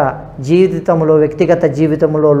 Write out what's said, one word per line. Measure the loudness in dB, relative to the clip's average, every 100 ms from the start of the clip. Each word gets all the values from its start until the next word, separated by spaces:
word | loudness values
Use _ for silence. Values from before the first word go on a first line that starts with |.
| -2 -4 -12 -10 0
జీవితంలో, | 2 2 0 -2 0 2 2
వ్యక్తిగత | 0 0 0 0 0 0
జీవితంలో | -2 0 0 0 2 2